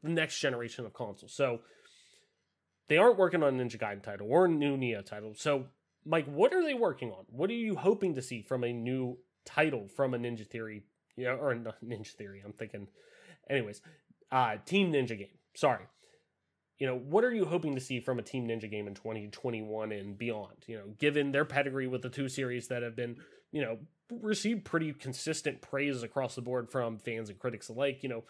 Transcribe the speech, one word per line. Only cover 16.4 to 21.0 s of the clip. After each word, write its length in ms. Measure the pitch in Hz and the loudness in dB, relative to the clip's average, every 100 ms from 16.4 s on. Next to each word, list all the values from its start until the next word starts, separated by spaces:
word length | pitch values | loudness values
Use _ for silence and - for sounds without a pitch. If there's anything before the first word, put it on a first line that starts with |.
| _ _ _ _ | _ _ _ _
You 100 | 135 | -2
know, 80 | 127 | -2
what 240 | 135 196 | 2 4
are 100 | 247 | 4
you 120 | 226 | 4
hoping 320 | 156 170 156 131 | 2 2 0 -2
to 40 | |
see 200 | 131 123 | -2 -4
from 180 | 131 120 | -2 -2
a 40 | |
Team 260 | 110 131 117 | -2 -4 -2
Ninja 200 | 113 107 | -4 -4
game 200 | 107 101 | -6 -6
in 60 | |
twenty 340 | 98 113 110 104 | -8 -6 -6 -8
twenty-one 640 | - 127 113 107 110 107 | -6 -4 -4 -4 -4 -4
and 260 | 101 101 98 | -6 -8 -6
beyond? 460 | 117 107 98 - - | -4 -4 -8 -16 -14
You 120 | 110 | -12
know, 60 | 101 | -12
given 320 | 107 | 0